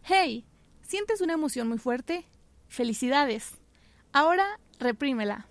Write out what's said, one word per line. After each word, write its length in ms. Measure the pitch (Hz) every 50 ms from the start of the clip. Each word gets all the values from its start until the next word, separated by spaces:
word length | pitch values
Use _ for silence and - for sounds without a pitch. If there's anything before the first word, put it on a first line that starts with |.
| -
"Hey, 420 | - 370 381 359 285 220 240 - _ _ _ _ _ - - -
¿sientes 360 | - - 392 415 415 440 403
una 140 | 370 330 330
emoción 340 | 320 302 285 - 254 233
muy 120 | 226 233 220
fuerte? 460 | - 254 240 254 - - 330 359 330 _ _ _ _ _ _ - _ _
Felicidades. 840 | - - 247 233 214 - 254 247 269 285 294 262 220 220 - - - - _ _ _ _ _ _ _ _ _ _ -
Ahora 320 | 277 302 330 349 359 392 403 415 - _ _ - _
reprímela". 720 | 247 247 233 - 285 277 262 226 214 208 208 214 - _